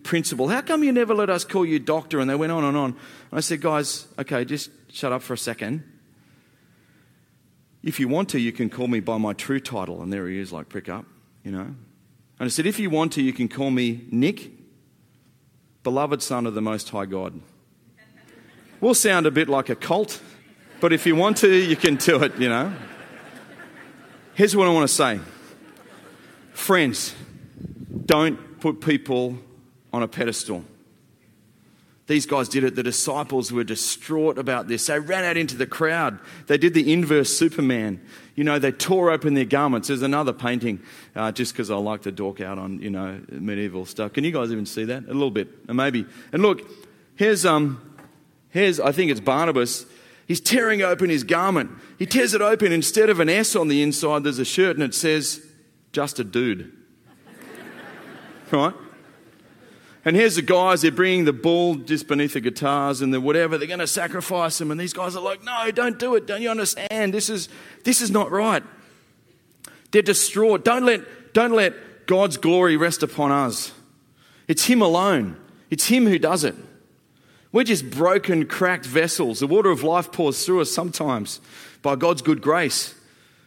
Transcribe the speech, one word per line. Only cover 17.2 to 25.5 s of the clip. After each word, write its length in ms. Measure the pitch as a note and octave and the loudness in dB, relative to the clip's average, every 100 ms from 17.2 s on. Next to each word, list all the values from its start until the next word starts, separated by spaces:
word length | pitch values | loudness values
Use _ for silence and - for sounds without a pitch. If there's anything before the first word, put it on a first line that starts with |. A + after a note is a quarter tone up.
| F#2 F2 - _ _ _ _ _ _ _ _ - - - - - | -8 -12 -20 _ _ _ _ _ _ _ _ -20 -20 -20 -20 0
We'll 140 | A3 | 2
sound 320 | A#3+ G#3+ F3+ D#3 | 4 4 2 2
a 40 | |
bit 180 | C#3+ D3 | 2 0
like 200 | C#3 B2+ | 0 -2
a 80 | A#2 | -6
cult, 440 | - F3 G#3 - - - - _ - - | -2 -2 -2 -8 -18 -20 -20 _ -20 -2
but 120 | E3+ | 2
if 140 | D#3+ F3+ | 2 2
you 80 | |
want 220 | D#3+ G3+ G#3+ | 4 2 4
to, 120 | G3+ | 6
you 280 | F#3 F3+ D3+ | 6 4 2
can 180 | F3 | 2
do 260 | C3+ - D3 | 2 4 4
it, 120 | C#3 - | 2 0
you 120 | B2 | 0
know. 260 | A#2 E3+ E3 - - - - - - - - - - - - - - - | 0 -2 -8 -14 -20 -20 -20 -20 -20 -20 -20 -20 -20 -20 -20 -20 -20 -6
Here's 220 | - G3+ G3+ | 2 4 6
what 100 | F#3 | 4
I 60 | |
wanna 160 | E3 C#3 | 4 4
say. 320 | - C3+ G2+ E2+ - - | 2 2 0 -8 -18 -20